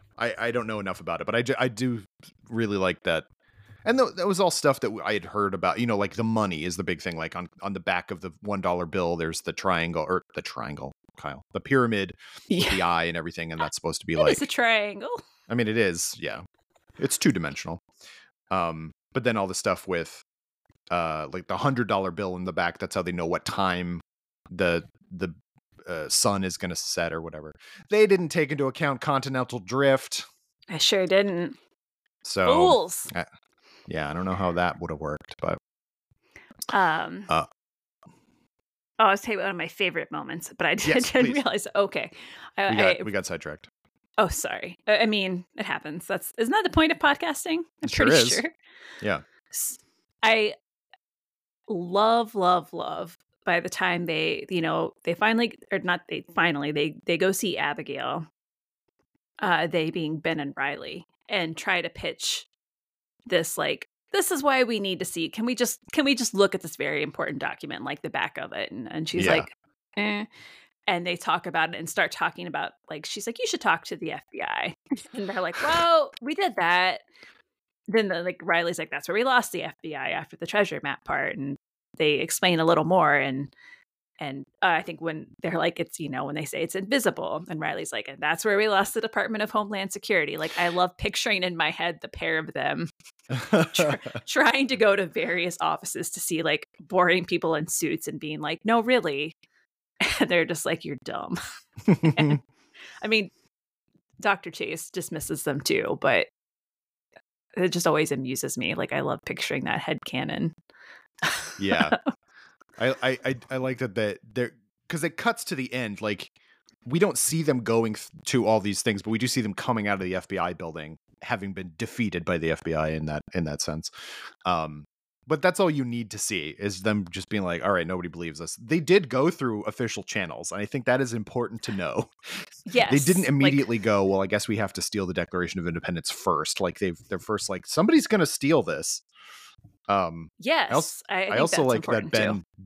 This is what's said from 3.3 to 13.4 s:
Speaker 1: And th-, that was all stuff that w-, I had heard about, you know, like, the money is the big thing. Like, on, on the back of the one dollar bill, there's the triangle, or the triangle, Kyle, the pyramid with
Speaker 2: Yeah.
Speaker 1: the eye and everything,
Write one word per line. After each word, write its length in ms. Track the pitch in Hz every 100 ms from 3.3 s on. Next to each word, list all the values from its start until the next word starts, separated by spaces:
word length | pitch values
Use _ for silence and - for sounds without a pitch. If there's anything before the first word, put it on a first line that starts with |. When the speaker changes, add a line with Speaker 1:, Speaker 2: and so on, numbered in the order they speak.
| _ _ - - -
Speaker 1:
And 140 | 220 254
th-, 160 | 247 185
that 120 | 190
was 100 | 180
all 120 | 180
stuff 260 | - 143 -
that 80 | 113
w-, 140 | 104
I 100 | 80
had 100 | 104
heard 300 | 82 104 101
about, 260 | 92 90 85
you 60 | 120
know, 100 | 101
like, 180 | 101
the 80 | -
money 400 | 113 110 101 78
is 120 | 87 87
the 80 |
big 160 | 90 85
thing. 160 | - 80
Like, 180 | 80
on, 140 | 90 87 -
on 100 | 98
the 80 | 92
back 320 | 95 87 -
of 80 | 87
the 100 | 90 -
one 180 | 104 98
dollar 260 | 90 90 82
bill, 300 | 95 85 85
there's 240 | 80 -
the 120 | -
triangle, 520 | - 95 85 82 82 76
or 140 | 92 - -
the 60 |
triangle, 500 | - - 69 73 69 - _ -
Kyle, 260 | 73 67 -
the 80 | -
pyramid 520 | - 135 120 104 92 - - - -
with 160 | 170
Speaker 2:
Yeah. 60 | - 95
Speaker 1:
the 60 |
eye 220 | 87 85
and 120 | 85 85
everything, 340 | 82 87